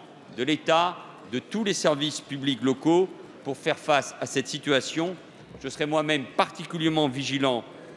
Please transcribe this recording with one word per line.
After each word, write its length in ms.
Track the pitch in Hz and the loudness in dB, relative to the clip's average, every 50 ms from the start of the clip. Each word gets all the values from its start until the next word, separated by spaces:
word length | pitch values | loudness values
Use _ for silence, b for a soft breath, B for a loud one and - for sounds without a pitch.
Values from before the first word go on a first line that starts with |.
| - - - - - - - | -16 -20 -20 -20 -20 -12 -6
de 60 | 107 127 | -4 0
l'État, 540 | 143 156 147 - 175 160 165 175 180 170 - - - - - - - | 0 0 0 2 4 4 4 4 2 -2 -6 -14 -18 -18 -18 -12 -6
de 80 | 110 127 | -6 -6
tous 240 | - - - 214 226 | -6 -4 -4 -2 0
les 100 | 202 170 | 0 0
services 480 | - - 165 151 139 147 151 - - | 2 2 2 2 2 0 -2 -4 -6
publics 400 | - - 139 139 131 139 135 110 | -8 -8 -8 -4 -2 -2 -2 2
locaux 480 | 120 131 131 131 - 156 170 180 190 185 - - - - - - - | 2 2 2 4 4 4 6 6 4 2 -2 -14 -18 -18 -18 -12 -8
pour 140 | 139 131 | -8 -6
faire 220 | - - 165 143 - | -4 -2 -2 -2 -2
face 360 | - - 147 135 127 - - - | 2 2 2 2 2 0 -8 -8
à 60 | 131 | -8
cette 200 | 120 - 139 123 | -2 -2 -2 -2
situation. 680 | - - 143 - 143 143 127 - - - 160 165 185 185 - - - - - - - - - - | -2 -6 -4 0 2 2 2 2 0 -2 -2 -2 -2 -4 -8 -14 -20 -20 -20 -20 -20 -18 -12 -12
Je 60 | 135 | -10
serai 180 | - - 156 | -4 -4 -2
moi-même 380 | 147 151 156 151 151 151 143 123 117 - | 0 2 2 2 2 0 0 -2 -4 0
particulièrement 680 | - 190 - - - 165 - 180 165 160 160 160 156 151 | 0 0 0 -2 -12 -10 -8 -4 0 0 2 4 4 2
vigilant 560 | 135 123 139 135 123 135 139 139 135 123 113 - - - - - - - | 2 2 -2 -4 -2 0 2 2 2 2 0 -2 -6 -16 -18 -18 -16 -10